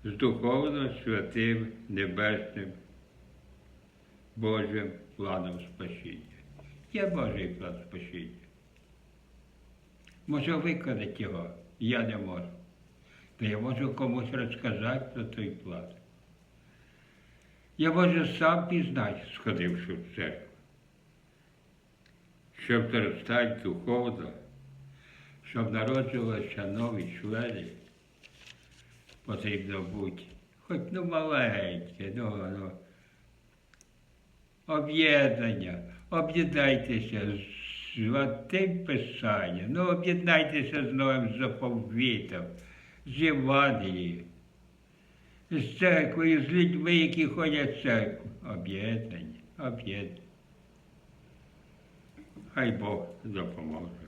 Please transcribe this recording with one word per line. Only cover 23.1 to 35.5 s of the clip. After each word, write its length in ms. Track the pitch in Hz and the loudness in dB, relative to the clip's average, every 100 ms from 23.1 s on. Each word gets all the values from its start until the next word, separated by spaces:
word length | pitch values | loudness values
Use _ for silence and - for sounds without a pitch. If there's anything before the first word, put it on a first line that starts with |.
| - - 120 113 117 | -2 0 2 2 0
духовно, 680 | 95 85 - 120 120 95 73 69 - - - - - - - - - - - | -4 -4 0 0 0 -4 -10 -12 -20 -20 -20 -20 -20 -20 -20 -20 -20 -20 -8
щоб 240 | 120 110 | -2 0
народжувалися 920 | 113 113 131 123 123 113 104 - - 98 | 0 2 2 0 0 0 -2 -4 -6 -4
нові 540 | 101 117 107 87 - | -2 -2 -2 -6 -6
члени, 460 | 104 110 151 - - - - - _ _ - - - - - - - - - - - | -4 -2 -2 -4 -10 -14 -20 -20 _ _ -20 -20 -20 -20 -20 -20 -20 -20 -20 -18 -8
потрібно 520 | 104 104 101 95 98 | -4 -2 -2 -4 -6
бути. 420 | 87 104 95 87 - - - _ | -6 -4 -6 -6 -16 -20 -20 _
Хоч, 200 | - 170 - | -6 -6 -4
ну, 140 | 185 170 | -4 0
маленьке, 1040 | 160 156 143 120 101 92 87 87 - 98 113 | 0 2 2 2 2 -2 -6 -10 -10 -8 -4
ну, 320 | 113 101 95 98 | -4 -4 -6 -6
ну. 120 | 92 - - - - _ - - _ _ _ - - _ _ _ _ - _ _ - | -8 -12 -20 -20 -20 _ -20 -20 _ _ _ -20 -20 _ _ _ _ -20 _ _ -2
Об'єднання. 1120 | 151 147 156 156 143 131 117 117 | -2 2 4 8 8 6 4 0